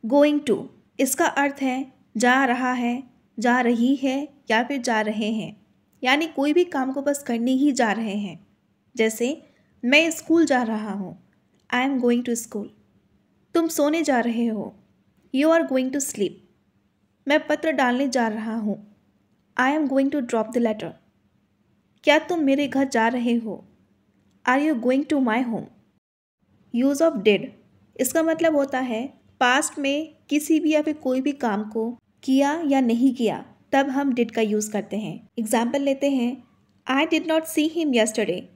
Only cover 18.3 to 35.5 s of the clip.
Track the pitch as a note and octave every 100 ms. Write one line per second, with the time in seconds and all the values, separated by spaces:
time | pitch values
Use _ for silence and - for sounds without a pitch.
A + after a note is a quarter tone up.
18.3 | A3 A3 A3+ G#3+ G3+ - _ _ _ _
19.3 | _ _ - B3+ D4+ C#4+ C4+ C4+ D4 A#3+
20.3 | A3+ A3 A#3+ A#3 G#3+ E3+ - _ _ _
21.3 | _ _ _ _ _ _ _ - D4 D#4
22.3 | F4 C#4 C#4 C#4+ C4+ C4+ A#3+ A3+ B3 A#3+
23.3 | A#3 A3 F3+ - _ _ _ _ _ _
24.3 | _ - C4 D4+ C4+ A#3+ C4+ D4 D4 B3
25.3 | A3 B3 A3 - _ _ _ _ _ _
26.3 | _ _ _ _ A#3 C4+ C#4+ E4 C#4+ G3+
27.3 | G3 B3+ - _ _ _ - C4 E4 D#4+
28.3 | D#4+ E4 D4+ C#4 C4 C4 A3+ C4+ - _
29.3 | _ B3 C4 D4+ - C#4 C#4+ D#4 - _
30.3 | D4 D4 D#4+ D#4 D4+ D4+ D4+ C4 B3+ C4+
31.3 | C#4 A#3+ G3+ G#3+ A3+ A3+ A#3+ _ _ -
32.3 | C4+ C#4 D#4 D#4+ C4+ B3 A#3 C4+ A#3+ A3+
33.3 | G#2+ - - _ C4+ C#4 C4 C#4+ B3 A#3+
34.3 | - A3 G#3+ G#3+ G#3 G#3 G3 G3+ F3 -
35.3 | - G#3+